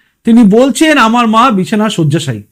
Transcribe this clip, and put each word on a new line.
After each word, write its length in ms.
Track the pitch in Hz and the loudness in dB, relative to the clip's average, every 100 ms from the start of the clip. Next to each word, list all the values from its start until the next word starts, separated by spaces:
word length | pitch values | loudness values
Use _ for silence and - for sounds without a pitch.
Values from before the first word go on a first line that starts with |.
| _ _ | _ _
তিনি 200 | - 233 | 0 2
বলছেন, 540 | 214 220 269 - 311 294 | 4 4 2 0 0 2
"আমার 300 | 220 240 233 | 0 0 0
মা 240 | 220 262 | 0 0
বিছানা 380 | 196 180 214 214 | -2 -4 -4 -4
শয্যাশায়ী" 540 | 190 160 151 143 110 101 | -2 -2 -2 -6 -12 -14